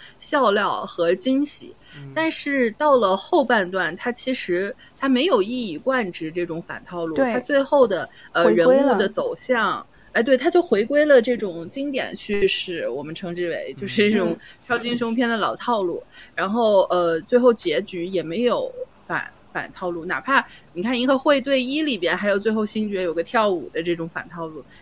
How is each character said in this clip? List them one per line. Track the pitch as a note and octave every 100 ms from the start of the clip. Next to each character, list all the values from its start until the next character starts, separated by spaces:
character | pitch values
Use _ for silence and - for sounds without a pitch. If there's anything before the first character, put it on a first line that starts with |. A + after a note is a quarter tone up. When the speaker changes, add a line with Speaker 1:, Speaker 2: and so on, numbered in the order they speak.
| - -
Speaker 1:
笑 | - C#4+ A#3
料 | G#3 F#3+ G#2
和 | - - E3+
惊 | F#3 C4 C4+ C#4+
喜。 | - - - - C#3+
Speaker 2:
嗯。 | C#3+ C#4
Speaker 1:
但 | D#4+
是 | - D4 C#4 A#3
到 | G#3+ D4+ C4
了 | G3 F#3+
后 | - F4 B3
半 | A#3 F3+
段， | F#3 E3 E3+
它 | B3
其 | A#3+ C4
实 | B3+ - F3 G3+ - - -
它 | C4+
没 | B3 E4+
有 | B3
一 | G3 B3+ A3
以 | D3
贯 | B3+ B3+ G3
之 | - D#3+
这 | F3
种 | E3+ D#3+
反 | - B2+
套 | - F3 E3
路， | D#3
Speaker 3:
对。 | C4
Speaker 1:
它 | A#3
最 | B3+ C#4
后 | C#4 D4 A#3
的， | F3 - - -
呃， | E3 E3+
Speaker 3:
回 | F3
归 | G3+
了。 |
Speaker 1:
人 | C4+ C#4
物 | G#3
的 | G3
走 | - C3+ E3
向， | - A#3+ G3+ B2+ - _ -
哎， | -
对， | A#3 B3+
它 | D#4
就 | F4
回 | B3 G3+
归 | A3+ D4 D4+
了 | C4
这 | A#3 A#3+
种 | G#3 E3 E3
经 | C4+ C#4+
典 | B3+ A2+ -
叙 | - G3+ G3
事， | - - E3 A2
我 | C3
们 | D3
称 | E3 F3 F3
之 | F3
为， | B2 D#2
Speaker 2:
嗯。 | D#3+
Speaker 1:
就 | G3+
是 | G#3+ G#3
这 | G#3+
种 | E3+
Speaker 3:
嗯。 | - - - -
Speaker 1:
超 | A#3
级 | A#3+
英 | A#3+
雄 | A#3
片 | A3+ A#3+
的 | A3+
老 | D3+ A2+
套 | - A3+
路。 | F#3 C#3 - - -
然 | - F#3+
后， | A3+ A3 G3 F3
呃， | F3+ F3 E3
最 | - B3
后 | B3
结 | A3+ E3+ D3
局 | G3+ F#3 F3
也 | F#3
没 | D#3 F3
有 | A#3+ E3 G2 - - _ -
反， | D#3+ - - -
反 | D#3+ -
套 | - F3+
路， | E3+
哪 | E3+ C#3+
怕 | - C4+ - - -
你 | E3+
看 | G#3+ B3
《银 | B3+
河 | C4+
护 | D4+
卫 | C#4
队 | C4 C4
一》 | B3 D4 D#4
里 | G#3
边， | E3 F#3
还 | G3+
有 | G3
最 | A3
后 | A3 G#3
星 | A3 G#3+
爵 | F#3+
有 | F3+
个 | D#3+
跳 | E3 - G#3
舞 | F3 B2
的 | -
这 | E3+ E3+
种 | E3
反 | - -
套 | E3+ D#3+
路， | D#3 - -